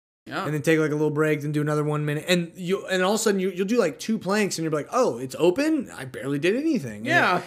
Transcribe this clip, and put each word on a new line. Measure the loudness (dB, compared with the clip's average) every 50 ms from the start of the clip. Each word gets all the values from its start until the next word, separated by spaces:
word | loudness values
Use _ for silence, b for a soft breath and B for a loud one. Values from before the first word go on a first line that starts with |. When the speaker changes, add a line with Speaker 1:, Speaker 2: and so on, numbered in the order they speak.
| _ _ _ _ _
Speaker 1:
Yeah. | -10 -8 -6 -4
Speaker 2:
and | -4 -4
then | -2 2
take, | 4 4 4
like, | 4 2
a | 0
little | 0 0 0
break, | 2 2 2 2 0 0
then | -2 -2
do | -2 0
another | 0 0 0 0 0
one | 0 -2 -2 -2
minute. | -2 -2 -4 0 2
And | 2 2 2 -2 -6
you, | -8 -4 -4 -4 -4 -2 -2
and | -2 0 2
all | 2 2
of | 2
a | 2
sudden | 2 2 2
you, | 0 -2
you'll | -2 -2 -2 0
do, | 2 2
like, | 2 2 -2 -4
two | -4 -4 -4 -2
planks, | -2 0 0 2 2 0 -2 -2
and | -2
you're | -2
like, | -2 -2 -2 -2
"Oh, | 0 2 2 2 2 -2
it's | -6 -8 -2 2
open? | 4 4 4 4 2 2 0 0 -2 -6 -10
I | -12 -12
barely | -12 -10 -8 -4 -4 -2 0
did | 2 2 0
anything." | 2 0 0 0 0 -2 -4 -8 -6
And | -2
Speaker 1:
Yeah. | 0 2 2 4 4 2 0 0